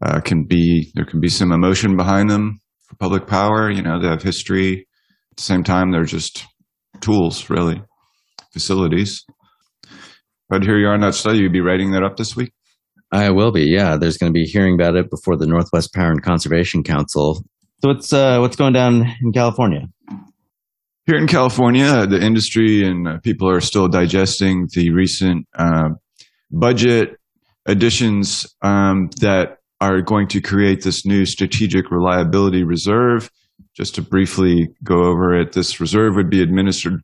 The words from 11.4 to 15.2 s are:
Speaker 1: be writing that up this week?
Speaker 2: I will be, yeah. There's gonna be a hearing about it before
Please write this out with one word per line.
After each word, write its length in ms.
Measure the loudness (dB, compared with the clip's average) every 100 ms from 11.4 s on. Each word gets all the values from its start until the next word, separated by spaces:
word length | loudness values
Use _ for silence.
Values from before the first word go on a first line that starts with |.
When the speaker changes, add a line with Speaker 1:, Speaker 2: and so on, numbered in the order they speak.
| 2
Speaker 1:
be 80 | 0
writing 320 | 0 0 0
that 100 | 0
up 140 | -2 -4
this 180 | -8
week? 180 | -8 -10 _ _ _ _ _ _
Speaker 2:
I 180 | 0 2
will 220 | 2 2
be, 140 | 2 2
yeah. 280 | 2 2 2
There's 220 | 0 0
gonna 140 | 0
be 100 | 0
a 80 | 0
hearing 240 | 2 2
about 220 | 2 2 0
it 120 | -2
before 280 | -6